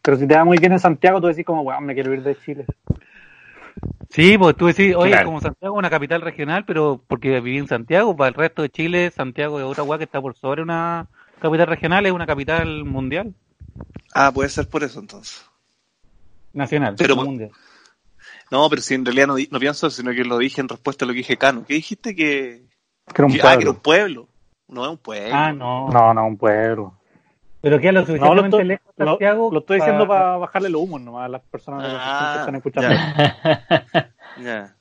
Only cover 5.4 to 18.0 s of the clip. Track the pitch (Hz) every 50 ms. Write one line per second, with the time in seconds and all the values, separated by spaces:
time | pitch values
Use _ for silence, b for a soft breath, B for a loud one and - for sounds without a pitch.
5.4 | 160 156 135 - 185 196 202 202 185 170 160 151 139 135 165 170 165 170 156 -
6.4 | 147 143 165 196 202 - 170 156 151 147 135 123 - _ 139 117 120 135 135 127
7.4 | 120 123 131 143 143 127 131 117 113 117 156 185 226 226 175 143 139 131 117 143
8.4 | 160 156 - - 151 139 - - 160 170 175 175 175 175 - - 135 127 120 -
9.4 | 147 151 147 143 135 131 139 151 147 139 151 156 156 - - 139 135 135 117 -
10.4 | - 131 143 151 165 165 170 165 170 170 170 165 - - b b b b b _
11.4 | - 160 156 160 170 160 165 147 - 160 175 196 202 190 180 175 165 156 151 139
12.4 | 139 139 160 165 165 160 156 151 147 143 135 135 131 127 143 175 214 220 180 -
13.4 | _ _ _ _ - - - - - - _ - - _ _ 131 139 139 127 135
14.4 | 139 139 - 156 139 - - 156 147 127 - - 101 - 101 101 - - - -
15.4 | - _ _ _ _ _ _ _ _ _ _ _ _ _ _ _ - - - -
16.4 | - - - 143 139 - 151 147 143 110 101 104 127 135 135 131 131 139 135 120
17.4 | 110 104 b b b b b b b b b _